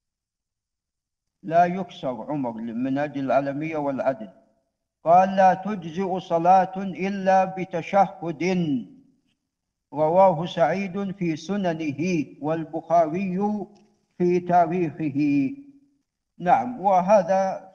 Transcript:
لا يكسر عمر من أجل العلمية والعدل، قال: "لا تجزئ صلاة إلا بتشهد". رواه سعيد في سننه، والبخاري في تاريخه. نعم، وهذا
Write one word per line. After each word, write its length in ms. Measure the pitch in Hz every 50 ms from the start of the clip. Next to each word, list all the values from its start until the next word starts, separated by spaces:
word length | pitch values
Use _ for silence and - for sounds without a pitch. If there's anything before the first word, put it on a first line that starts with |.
| _ _ _ _ _ _ _ _ _ _ _ _ _ _ _ _ _ _ _ _ _ _ _ _ _ _ _ _ _
لا 220 | - 160 170 175
يكسر 600 | 180 180 190 185 185 - - - 139 127 113 113 -
عمر 220 | 151 147 135 120 113
من 440 | 110 113 117 110 117 127 135 135 139
أجل 280 | 147 151 139 143 139
العلمية 520 | 131 120 135 143 139 139 143 156 160 160 151
والعدل، 520 | 143 139 135 123 - 131 139 - 110 95 - _ _ _ _ _ _ _ _ _ _ _ _ _ _
قال: 320 | 156 170 180 190 196 190
"لا 180 | 190 190 185 180
تجزئ 680 | 180 - 196 214 196 160 170 151 175 196 185 180 185
صلاة 540 | 170 - 170 165 165 175 185 190 180 180 185 185
إلا 680 | 196 196 165 143 180 196 202 202 190 190 190 190 190
بتشهد". 1000 | 185 185 185 180 - - 170 151 - - 196 190 175 196 - 156 170 160 131 156 180 190 180 170 151 139 123 107 - - - _ _ _ _ _ _ _ _ _ _ _ _ _ _ _ _ _ _ -
رواه 520 | 143 156 156 170 185 196 190 175 151 175
سعيد 680 | 175 - 175 165 147 170 190 196 196 175 202 202 196
في 240 | 175 - 180 170 156
سننه، 880 | 151 - - 196 208 190 175 165 156 160 151 131 120 160 185 185 160 135 - - -
والبخاري 1200 | 135 151 160 165 156 151 151 160 156 - 165 175 165 151 156 185 202 190 180 185 202 208 214 208 185 - - _ _ _ _ _ _ _ _ _
في 220 | 180 175 180 180
تاريخه. 1120 | 175 180 175 175 170 160 170 185 175 156 135 - 160 151 127 139 151 147 143 143 139 131 - - - - - _ _ _ _ _ _ _ _ _ _ _ _ _
نعم، 420 | 170 180 160 120 123 123 - -
وهذا 880 | 180 202 190 180 175 180 220 208 185 180 190 190 196 190 175 - - - -